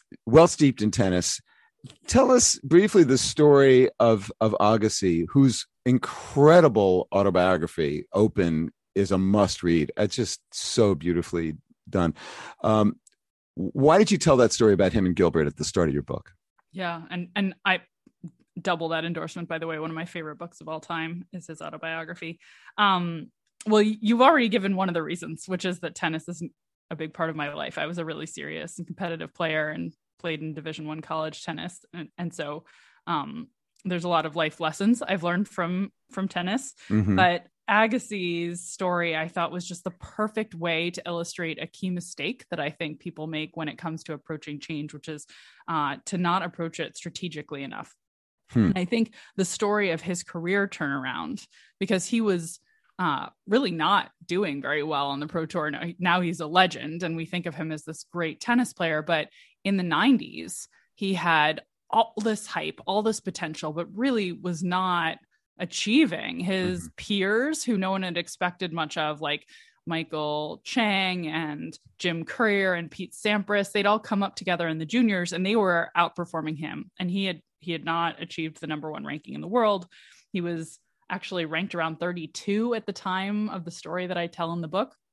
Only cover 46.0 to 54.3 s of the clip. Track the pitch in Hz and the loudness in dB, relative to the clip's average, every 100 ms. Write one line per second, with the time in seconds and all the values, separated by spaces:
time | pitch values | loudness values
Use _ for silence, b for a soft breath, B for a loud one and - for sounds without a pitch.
46 | - 185 175 180 175 - 165 165 160 - | -6 -2 0 0 -2 -6 -8 -6 -10 -10
47 | 170 175 180 151 147 143 139 - - _ | -14 -10 -10 -10 -12 -10 -10 -12 -14 _
48 | _ _ _ _ _ 120 98 185 180 226 | _ _ _ _ _ 0 2 2 0 0
49 | 220 b b b 185 - 208 208 196 165 | -2 b b b -4 -2 0 2 0 -2
50 | 175 175 - 170 170 202 202 - 147 139 | -4 -8 -8 -8 -2 0 0 -2 -4 -4
51 | 131 120 80 202 - b b b 190 190 | -6 -6 -6 -8 -12 b b b -2 -2
52 | - 233 214 180 165 - _ _ _ - | 0 0 2 0 -4 -14 _ _ _ -4
53 | 175 139 - - - 220 254 165 160 202 | -2 -2 -6 -12 -2 0 0 0 2 2
54 | - _ - | 0 _ -4